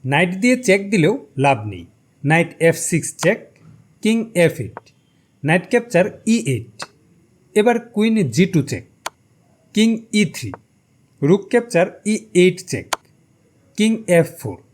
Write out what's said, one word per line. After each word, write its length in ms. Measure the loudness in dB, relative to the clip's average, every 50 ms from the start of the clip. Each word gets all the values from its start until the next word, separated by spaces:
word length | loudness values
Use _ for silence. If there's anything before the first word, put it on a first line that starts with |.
| -4
নাইট 280 | 0 0 2 2 0 -2 -2
দিয়ে 140 | 0 0 0 2 2
চেক 140 | 2 2 2 0 -2 0
দিলেও 200 | 2 2 2 0 -2 -8 _ _
লাভ 220 | 0 2 2 0 0 -4 -10
নেই, 140 | -12 -12 -18 _ _ _ _ _ _ _ -2
নাইট 260 | 0 2 2 0 -2 -4 0 0
এফ 80 | 0 0 0 -4 -4
সিক্স 200 | -4 -4 -4 -6 -10 -2 -2
চেক, 160 | 0 0 -2 -6 _ _ _ _ -20 -20 _ _ _ _ _ -2
কিং 140 | -2 0 0 -4 -4 0 2 2
এফ 100 | 2 2 -4 -12
এইট, 160 | -12 -12 -18 _ _ _ _ _ _ _ _ _ _ _ _ -2
নাইট 200 | 0 0 0 0 0
ক্যাপচার 340 | -2 -2 -2 0 0 0 0 0 -4 -6 _ 0 0
ই 20 | 0 0 -4 -4
এইট। 220 | -6 -6 -14 _ -18 -18 -18 _ _ _ _ _ _ _ _ _ _ _ _ _
এবার 220 | 2 2 2 0 0 -6 -6 -4
কুইন 200 | -2 0 0 2 0 0 0 0
জি 100 | 0 0 2 2
টু 80 | -2 -2 -2
চেক, 160 | -8 -10 -12 _ _ _ _ -16 _ _ _ _ _ _ _ _ _ _ _ _ 0
কিং 140 | 2 2 2 0 -2 -6 _ 0 0
ই 20 | 0 0 -4
থ্রি, 160 | -12 -12 -12 -12 -14 _ _ _ _ _ _ _ _ _ _ _ _
রুক 220 | 2 2 2 0 0 -2
ক্যাপচার 360 | -2 -2 -2 0 0 0 0 0 -4 -10 _ -4
ই 40 | -4 -4 -6 -2 _ 2 2
এইট 140 | 2 2 -2 -10 -8
চেক, 160 | -8 -10 -6 -8 -10 -10 _ _ _ _ _ _ _ _ _ _ _ _ _ _ _
কিং 140 | 0 0 0 0 -2 0 2 2 2
এফ 80 | 2 0 -6 -14
ফোর 180 | -14 -14 -14 -14 _ _